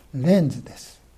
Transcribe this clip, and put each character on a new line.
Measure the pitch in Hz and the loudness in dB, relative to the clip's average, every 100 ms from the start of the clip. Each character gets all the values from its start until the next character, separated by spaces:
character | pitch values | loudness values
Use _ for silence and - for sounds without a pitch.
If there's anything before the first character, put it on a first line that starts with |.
| - | -14
レ | 135 143 196 | -4 2 2
ン | 147 | 2
ズ | - | -4
で | - - | -12 -20
す。 | - - _ | -20 -20 _